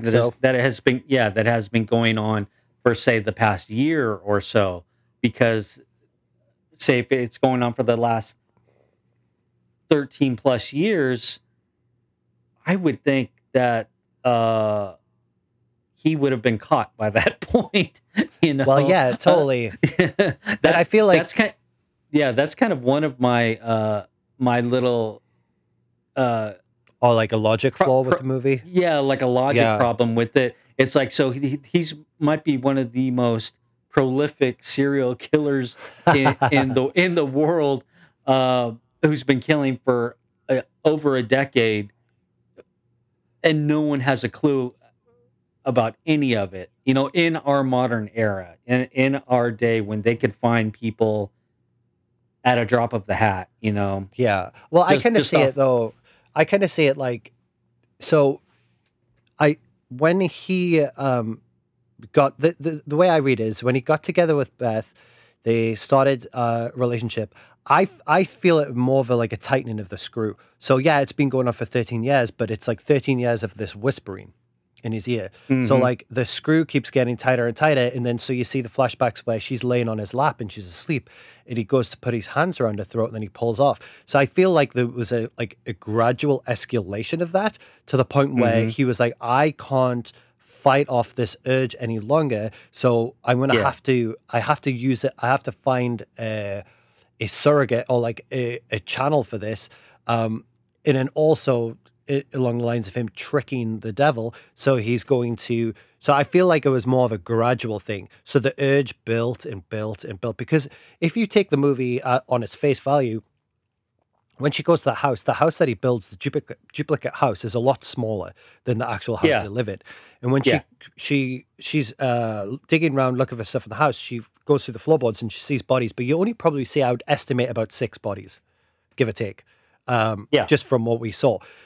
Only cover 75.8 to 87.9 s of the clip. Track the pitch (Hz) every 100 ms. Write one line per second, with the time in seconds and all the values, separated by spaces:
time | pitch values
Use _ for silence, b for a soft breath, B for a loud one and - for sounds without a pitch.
75.8 | 127 123 - 120 117 - - 160 156 143
76.8 | - 131 123 117 131 123 120 117 156 139
77.8 | 123 127 120 120 - 127 117 135 117 -
78.8 | 123 - 123 - - 110 - 123 123 123
79.8 | 113 110 101 120 147 - 107 - 92 -
80.8 | - 143 - B B B - 120 110 131
81.8 | 117 - 127 117 - 135 180 - 117 104
82.8 | 98 117 110 110 104 - 117 113 139 113
83.8 | B B - 139 135 - 185 165 139 127
84.8 | 120 120 113 120 113 - 113 - - 104
85.8 | - 110 117 117 147 131 - 113 - 117
86.8 | 92 101 113 165 170 185 214 - b b
87.8 | -